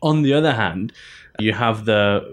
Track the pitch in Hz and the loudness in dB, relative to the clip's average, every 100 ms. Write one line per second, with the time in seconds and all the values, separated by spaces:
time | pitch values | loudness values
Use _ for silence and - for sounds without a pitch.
0 | 156 156 139 147 156 113 92 90 113 - | -2 0 2 2 2 0 -2 -4 -8 -10
1 | - - - - 107 101 117 110 110 104 | -20 -20 -18 -4 -2 0 -2 -2 0 2
2 | 101 101 - | 2 0 -4